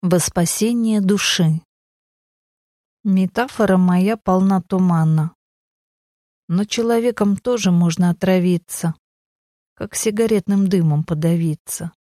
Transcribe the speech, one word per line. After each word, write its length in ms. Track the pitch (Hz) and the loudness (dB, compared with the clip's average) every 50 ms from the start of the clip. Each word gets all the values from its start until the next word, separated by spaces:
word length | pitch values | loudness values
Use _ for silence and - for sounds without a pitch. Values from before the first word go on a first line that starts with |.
| - | 0
Во 160 | 180 170 180 | 0 0 0
спасение 800 | 156 - - 196 175 165 - - 214 226 240 240 233 226 220 208 | 0 -2 -2 -2 -2 -2 -2 -2 -2 -2 0 0 0 0 0 0
души. 600 | 196 185 208 196 - - - - 180 160 156 160 - _ _ _ _ _ _ _ _ _ _ _ _ _ _ _ _ _ _ _ _ _ _ _ _ _ _ _ _ | 2 2 0 0 0 -2 0 0 2 2 2 0 -4 _ _ _ _ _ _ _ _ _ _ _ _ _ _ _ _ _ _ _ _ _ _ _ _ _ _ _ _
Метафора 720 | 208 190 190 185 185 _ - 240 269 - - 226 196 190 | 0 2 2 0 0 _ -4 -6 -6 -2 -2 2 2 4
моя 400 | 185 180 180 180 180 185 202 226 | 4 4 4 2 2 2 0 -2
полна 440 | 226 _ - 185 185 185 190 196 190 | -2 _ 0 0 2 2 2 2 0
тумана. 760 | 170 _ - 185 185 180 170 165 160 160 160 156 156 165 _ _ _ _ _ _ _ _ _ _ _ _ _ _ _ _ _ _ _ _ _ _ _ _ | -2 _ -2 0 2 2 2 2 2 2 2 2 0 -2 _ _ _ _ _ _ _ _ _ _ _ _ _ _ _ _ _ _ _ _ _ _ _ _
Но 160 | 165 180 208 | -2 -2 -2
человеком 720 | 208 - - 226 233 233 233 233 247 226 - 214 202 202 | -2 -4 -4 -2 0 0 0 0 -2 -2 0 0 0 0
тоже 340 | 196 _ 240 247 233 190 190 | -2 _ -4 -4 0 0 2
можно 400 | 175 170 175 170 160 - 180 175 | 2 2 2 2 0 0 0 0
отравиться, 880 | 170 - - 185 185 185 175 180 180 170 _ _ - - - 170 160 _ _ _ _ _ _ _ _ _ _ _ _ _ _ _ _ | 0 0 0 0 0 2 2 0 0 -2 _ _ -16 -8 -6 -6 -8 _ _ _ _ _ _ _ _ _ _ _ _ _ _ _ _
как 200 | _ - 208 - | _ -14 -12 -10
сигаретным 720 | - - 226 214 208 226 226 220 202 185 - 202 196 196 | -6 -4 -4 -2 0 0 0 0 -2 0 0 0 0 2
дымом 380 | 190 185 190 165 160 151 147 156 | 2 2 2 2 2 0 0 -2
подавиться. 880 | - 170 151 156 165 170 170 165 165 151 - _ - - - 165 170 - _ | -4 -4 -2 0 0 0 0 0 -2 -4 -6 _ -14 -14 -12 -12 -12 -14 _